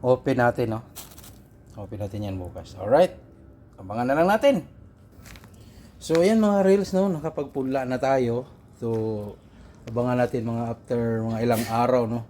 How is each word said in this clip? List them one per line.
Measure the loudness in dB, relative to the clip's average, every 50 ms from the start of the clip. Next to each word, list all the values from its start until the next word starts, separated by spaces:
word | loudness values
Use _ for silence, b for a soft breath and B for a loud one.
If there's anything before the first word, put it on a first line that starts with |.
| 4
Open | 2 2 2 2 -2 0
natin, | 2 2 2 2 0 -4 -4 -4
no? | -8 -8 -12 -18 -20 -20 -20 -20 -20 -20 -20 -20 -20 -20 -20 -20 -20 -20 -20 -16 -16
Open | -14 -12 -10
natin | -8 -8 -8 -6 -8 -6 -6
yan | -6
bukas. | -8 -8 -10 -12 -14 -16 -16 -14
Alright? | -10 -2 2 6 6 6 4 2 -10 -20 -20 -20 -20 -20 -20 -20 -20 -20 -20 -20 -18
Abangan | -14 -8 -4 -2 0
na | 0 2 2
lang | 4 4
natin. | 2 4 4 4 2 2 -2 -6 -18 -20 -20 -20 -20 -20 -20 -20 -20 -20 -20 -20 -20 -20 -20 -20 B B B B B B B B B
So, | B -4 2 4 4
ayan, | 6 6 4 4 4
mga | 4 4 4
reels, | 4 4 4 4 2 0 0
no? | 0 0 0
Nakapagpunla | -2 -4 -6 -6 -6 -6 -8 -6 -6 -6 -4 -2 -2 -2 -2 -2
na | -4
tayo. | -2 0 2 2 2 2 0 -2 -4 -6 -8 -16 -20 -20 -20 -16
So, | -8 -6 -4 -2 -2 -2 -2 -4 -6 -8 -10 -14 -18 -20 B B B B B B B -18 -8
abangan | -4 -2 0 0 2 2
natin | 0 0 0 -4 -4
mga | -4 -4 -4 -4 -6 -6
after | -10 -8 -6 -4 -2 -2 -2 -2 -2 -2
mga | -4 -4 -2
ilang | 0 0 0 0 0 -2 0
araw, | 0 2 2 2 2 2
no? | 0 -4 -6 -8 -10